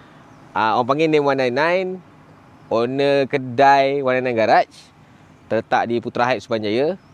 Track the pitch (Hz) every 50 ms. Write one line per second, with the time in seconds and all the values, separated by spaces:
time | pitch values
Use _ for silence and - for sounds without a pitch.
0 | - - - - - - - - - - - 92 107 110 104 120 123 117 139 151
1 | 165 160 156 151 143 139 135 135 131 123 120 135 156 170 180 190 190 185 185 185
2 | - - - - - - - - - - - - - - - 113 117 123 135 139
3 | 139 143 139 143 135 120 - 135 127 127 120 120 139 135 139 139 139 139 139 143
4 | 135 127 127 127 127 127 123 113 107 107 143 180 - - - - - - _ _
5 | - _ - - - - - - - - 107 113 110 - 135 113 90 110 120 120
6 | 120 120 - 120 120 123 131 104 - - 117 110 107 101 104 123 143 160 190 180
7 | _ _